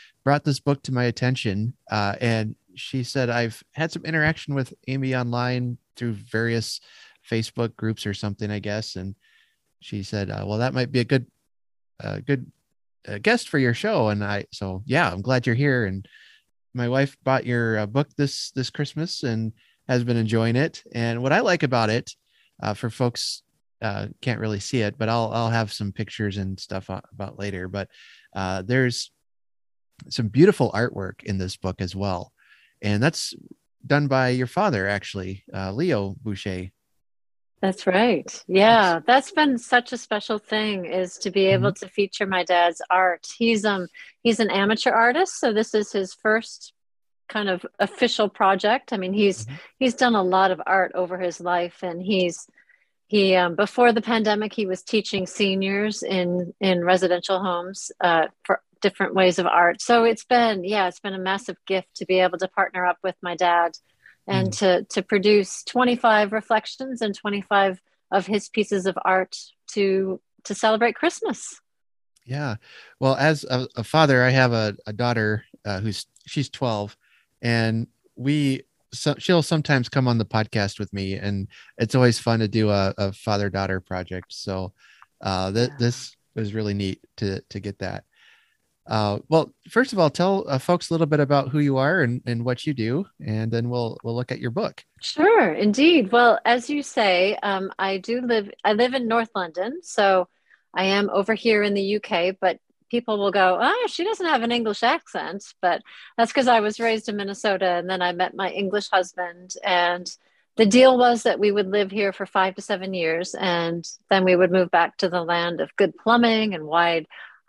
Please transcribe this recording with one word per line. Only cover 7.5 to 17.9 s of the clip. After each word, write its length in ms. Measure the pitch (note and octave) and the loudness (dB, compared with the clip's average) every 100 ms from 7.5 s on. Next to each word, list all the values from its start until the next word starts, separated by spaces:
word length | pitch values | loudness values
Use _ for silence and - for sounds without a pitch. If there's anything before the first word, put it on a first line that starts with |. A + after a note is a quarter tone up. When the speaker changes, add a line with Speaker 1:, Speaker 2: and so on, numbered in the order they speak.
| - A#2 - | -4 -6 -4
Speaker 1:
groups 320 | A2 G#2+ G#2 | -6 -6 -6
or 80 | G2 | -6
something, 340 | G#2 G2+ G#2 | -8 -6 -6
I 80 | G#2 | -6
guess." 380 | G#2 G#2 G#2+ F#2 | -6 -6 -8 -10
And 200 | F#2+ G2 _ _ _ _ _ _ | -12 -12 _ _ _ _ _ _
she 200 | - G2+ | -12 -10
said, 300 | G2 G#2 G2 | -6 -6 -6
uh, 140 | G2+ G2 | -6 -6
"Well, 100 | G#2+ | -2
that 160 | B2 | -2
might 180 | B2+ B2+ | -2 -2
be 80 | B2 | -2
a 60 | A#2 | 2
good, 220 | C3+ A#2+ _ _ _ _ _ _ - | 0 0 _ _ _ _ _ _ -14
uh, 180 | G#2+ G2+ B2 | -10 -8 -4
good, 260 | C#3 - _ _ _ _ _ - | -4 -6 _ _ _ _ _ -14
uh, 120 | G#2 | -6
guest 300 | G#3+ A#3+ - | -2 -2 -2
for 100 | D3+ | 0
your 160 | B2+ A#2 | 0 0
show." 320 | G#3+ F#3+ A2 | -2 0 0
And 140 | G#2 | 0
I, 220 | G2+ G2+ - | -2 -6 -8
so, 300 | - F#2+ F#2+ G#2+ | -10 -8 -8 -4
yeah, 240 | C3+ C#3+ | 0 0
I'm 100 | F2+ | -2
glad 240 | G#2 B2+ B2 | -2 0 0
you're 80 | |
here. 320 | A#2 C#3+ B2+ G#2 | 0 2 0 0
And 220 | F#2+ G2+ _ - _ _ _ _ | -4 -10 _ -20 _ _ _ _
my 160 | B2 A#2+ | -6 -2
wife 280 | C3 C#3 - | 0 0 -2
bought 220 | - C3 - | -2 0 0
your, 320 | A#2+ A#2 G#2+ | 0 0 0
uh, 80 | |
book 240 | G#2 | -2